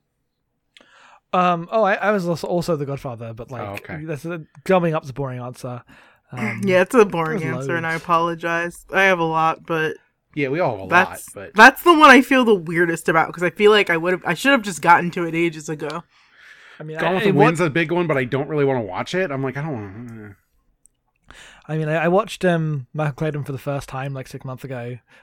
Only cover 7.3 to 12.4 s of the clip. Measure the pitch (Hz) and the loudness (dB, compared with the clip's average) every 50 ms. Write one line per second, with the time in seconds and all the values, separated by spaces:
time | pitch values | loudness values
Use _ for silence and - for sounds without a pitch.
7.3 | 156 190 160 160 160 160 139 - 175 170 165 160 165 165 160 - 170 165 165 170 | -4 -4 -4 -4 -6 -6 -4 -4 -4 -4 -4 -4 -6 -6 -2 0 0 2 2 0
8.3 | 170 165 170 170 170 170 170 175 170 - - - - 185 190 196 185 175 165 160 | -4 -4 -4 -4 -4 -2 -4 -6 -8 -12 -14 -4 0 2 2 4 2 2 0 0
9.3 | 160 160 160 160 156 - 156 - 170 160 156 156 - - _ _ _ _ _ _ | 0 0 0 0 0 -2 -6 -6 -4 -2 -2 -4 -4 -8 _ _ _ _ _ _
10.3 | _ 151 143 131 135 165 180 147 117 98 95 92 170 175 185 - 185 - - - | _ -4 -4 -2 -2 -2 -2 -2 -2 -4 -4 0 2 2 2 2 -2 -10 -16 -16
11.3 | - - 98 - - - 220 254 277 - - 349 349 302 311 294 254 247 254 - | -16 -16 -16 -2 6 8 8 8 8 8 4 4 6 8 10 10 10 8 8 6
12.3 | 277 262 | 2 2